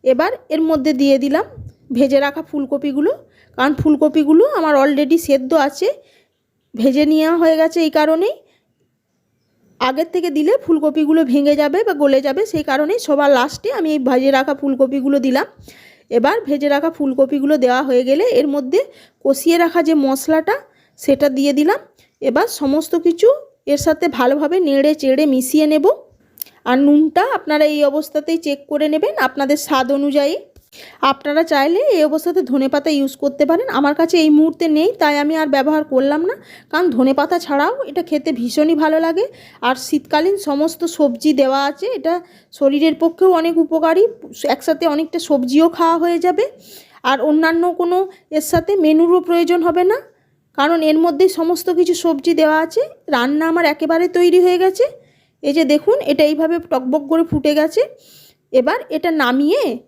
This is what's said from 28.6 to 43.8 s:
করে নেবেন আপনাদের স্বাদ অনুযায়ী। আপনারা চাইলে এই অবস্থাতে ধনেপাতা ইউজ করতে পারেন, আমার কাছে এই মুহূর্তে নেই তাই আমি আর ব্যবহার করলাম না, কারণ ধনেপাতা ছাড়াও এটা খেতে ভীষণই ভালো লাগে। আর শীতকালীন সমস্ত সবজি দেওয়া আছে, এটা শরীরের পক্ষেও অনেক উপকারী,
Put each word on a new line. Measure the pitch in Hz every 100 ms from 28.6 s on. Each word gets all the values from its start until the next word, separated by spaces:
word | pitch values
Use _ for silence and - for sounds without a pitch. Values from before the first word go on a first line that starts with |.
| -
করে | 294 302
নেবেন | 311 403 - 262
আপনাদের | 269 269 285 -
স্বাদ | 277 254 277
অনুযায়ী। | 285 277 285 339 - _ _ - - - 262
আপনারা | 269 294 294 330
চাইলে | 294 277 359 587 381
এই | 302
অবস্থাতে | 311 349 359 254
ধনেপাতা | 262 269 285 302 294
ইউজ | 269 -
করতে | 285 277 294
পারেন, | 339 523 254
আমার | 285 294
কাছে | 330 349
এই | 311 302
মুহূর্তে | 320 330 330 302
নেই | 359 494
তাই | 302 294
আমি | 294 320
আর | 311 277
ব্যবহার | 262 311 302
করলাম | 262 269 302 349
না, | 523 - - _
কারণ | 311 359 233
ধনেপাতা | 254 269 294 349 339
ছাড়াও | 285 311 523 539
এটা | 294 339
খেতে | 302 - 247
ভীষণই | 240 302 302 320
ভালো | 311 311 330
লাগে। | 330 508 - - - 240
আর | 262 -
শীতকালীন | 302 - 302 339 403 302
সমস্ত | 277 320 320 339 -
সবজি | 294 233 302 269
দেওয়া | 262 269 277
আছে, | 285 415 466
এটা | 320 349 339 - _ -
শরীরের | 277 285 320 311
পক্ষেও | 330 - 370 349
অনেক | 330 330
উপকারী, | 311 320